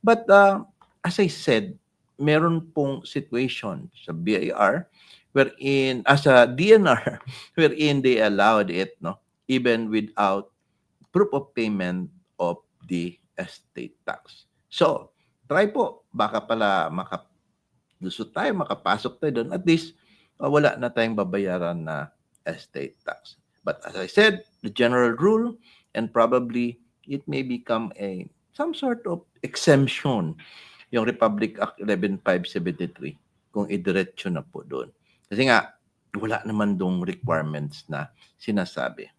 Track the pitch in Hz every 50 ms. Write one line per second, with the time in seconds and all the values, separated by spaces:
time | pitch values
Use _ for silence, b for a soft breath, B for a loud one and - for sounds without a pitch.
0 | - 214 233 226 226 - 196 202 202 196 196 - - _ _ _ _ _ _ _
1 | - 175 180 - 202 170 - - - - 123 110 101 92 - - _ _ _ _
2 | _ _ _ - 139 151 151 156 165 170 170 160 165 - - 156 143 139 139 131
3 | - - - 143 127 - 120 120 131 123 - - - 107 90 71 - 87 _ -
4 | - - 85 80 85 101 107 92 - 90 85 - 104 95 113 170 180 _ b b
5 | b b b b b b _ 139 135 135 - _ 139 139 139 139 135 131 131 123
6 | - - 139 143 - 147 131 123 120 123 127 131 175 208 220 220 196 160 123 117
7 | - 127 117 - - 131 - - - - _ - 160 143 127 156 151 151 143 139
8 | 127 131 123 110 110 104 101 98 101 107 113 107 104 92 85 90 95 95 - _
9 | - 82 98 _ _ _ _ _ _ - 135 131 123 123 117 113 113 107 107 110
10 | 107 107 - - 101 98 95 101 101 _ _ _ _ _ _ _ _ _ _ _
11 | _ _ _ 180 208 202 - 139 143 _ _ 123 113 110 104 95 92 90 90 92
12 | 90 82 _ _ _ _ _ _ 87 87 87 - _ _ _ _ - 87 90 87
13 | 85 87 85 _ _ _ _ - - - - - _ _ _ - - - _ _
14 | _ - - - _ - - - _ _ _ _ _ _ - - 175 151 143 -
15 | - - _ _ _ _ _ _ _ _ - 175 208 208 208 285 214 - - -
16 | _ _ - 117 107 107 - - - - 113 131 107 101 98 92 80 80 82 90
17 | 92 - 92 85 _ _ _ _ _ _ _ _ _ _ _ _ _ _ _ _
18 | 180 185 165 - 110 - _ 160 208 285 110 185 - - 98 - _ - 95 120
19 | - 127 - _ - 151 131 120 117 - 180 92 - 170 160 160 - - - b
20 | b b b b b b b _ - 139 143 151 147 131 - - 123 120 120 120
21 | 113 113 113 104 98 92 90 101 98 92 90 90 87 85 87 85 80 80 78 73
22 | 73 73 _ _ _ _ _ _ _ - - - - _ _ 69 69 - _ _
23 | _ - - - _ - - _ _ _ _ _ _ - - - - - - 95
24 | 95 92 - - 208 214 196 - - _ _ _ - 104 101 - 123 117 123 123
25 | 123 120 113 117 156 202 220 220 233 240 226 - b b b b b b _ -
26 | 113 110 - 117 113 117 123 127 127 117 113 123 120 120 120 _ _ _ _ _
27 | _ - 139 139 - - 143 135 135 127 123 117 - - 117 113 113 101 - -
28 | 101 98 95 90 92 - _ _ _ _ _ - 294 339 311 - 285 262 240 233
29 | - 202 175 175 _ _ _ _ - 262 - - - - 147 139 139 127 - -
30 | - 147 127 107 87 78 80 B B B B B B B B B B B - 117
31 | 110 117 117 - 117 110 104 101 110 107 - - - - - _ 101 104 104 92
32 | 92 101 98 92 _ - 92 90 87 - - 98 85 90 82 - 90 80 - -
33 | - 73 73 _ _ _ _ _ _ _ _ 104 101 104 101 98 87 98 90 95
34 | 92 - - - - 95 87 80 69 - _ - - - 71 65 60 - _ _
35 | _ _ _ _ _ _ 101 104 131 135 120 107 - - _ _ _ _ _ _
36 | _ _ - 107 104 110 110 - - 110 110 107 107 104 101 90 95 90 92 90
37 | 90 87 92 90 - - 82 80 78 76 76 73 76 73 - - - _ 78 69
38 | 82 - b b b b b _ - - 107 101 92 - - - 64 64 - -
39 | - - _